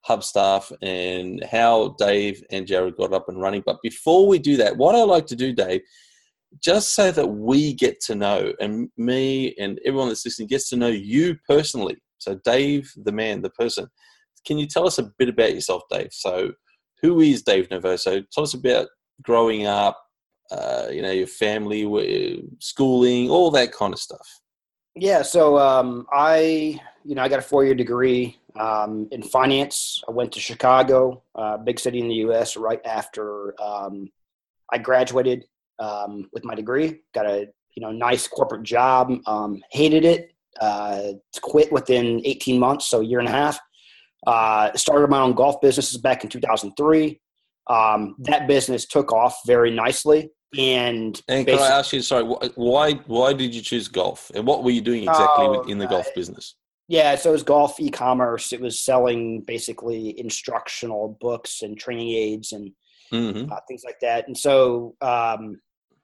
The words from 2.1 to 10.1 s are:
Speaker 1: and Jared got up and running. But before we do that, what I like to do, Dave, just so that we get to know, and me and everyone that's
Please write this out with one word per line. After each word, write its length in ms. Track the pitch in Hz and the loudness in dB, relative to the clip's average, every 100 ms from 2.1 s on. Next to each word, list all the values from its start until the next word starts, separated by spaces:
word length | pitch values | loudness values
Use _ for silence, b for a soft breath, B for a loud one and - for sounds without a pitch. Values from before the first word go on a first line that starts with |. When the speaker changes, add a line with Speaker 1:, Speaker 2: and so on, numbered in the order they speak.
| 101 104 98 - | 2 0 -6 -10
Speaker 1:
and 140 | 98 92 | -10 -2
Jared 300 | 92 92 90 | 0 -2 -2
got 180 | 95 | -2
up 140 | 92 - | -2 -4
and 140 | 92 | -6
running. 220 | 95 101 - | -4 -4 -4
But 160 | - | -4
before 440 | 113 - - 180 196 | -6 -6 4 6 6
we 120 | 180 | 4
do 160 | 143 139 | 4 2
that, 200 | 104 113 | 2 4
what 180 | 151 233 | 4 6
I 80 | |
like 220 | 214 175 151 | 6 4 0
to 80 | 123 | -4
do, 160 | 131 | -4
Dave, 300 | 117 92 92 - b b b b b _ - | -2 0 -2 -6 b b b b b _ -8
just 320 | 165 202 208 - | 0 0 0 2
so 160 | 190 | 2
that 160 | 160 139 | 2 -2
we 460 | 104 110 139 151 | -2 2 2 2
get 260 | 123 123 - - | 0 0 0 -8
to 100 | 104 | -4
know, 380 | 101 98 98 - | 0 0 -2 -4
and 280 | 104 110 123 - | -6 -6 -8 -6
me 580 | 117 127 135 135 131 - | -2 0 0 -2 -4 -6
and 180 | 101 101 - | -8 -6 -4
everyone 220 | 135 | -2
that's 160 | 127 | -2